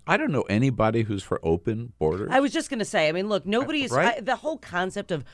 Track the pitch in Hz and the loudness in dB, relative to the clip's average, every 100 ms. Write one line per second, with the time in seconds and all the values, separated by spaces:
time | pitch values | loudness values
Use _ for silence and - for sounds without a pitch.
0 | - 202 311 131 - 104 135 110 110 117 | -2 0 0 0 2 2 2 2 2 2
1 | 107 98 - - 82 87 - 113 117 - | 0 -4 -4 -2 0 0 0 -4 -6 -2
2 | 78 87 - 262 285 320 - 233 196 202 | 0 0 2 2 2 0 -4 -4 -2 2
3 | 156 170 208 196 185 226 277 311 254 127 | 2 2 0 -2 0 0 0 -2 0 2
4 | 202 233 226 254 302 311 - 175 185 202 | 2 0 -2 -4 -4 -6 -6 -4 -4 -4
5 | 202 156 - | -6 -6 -6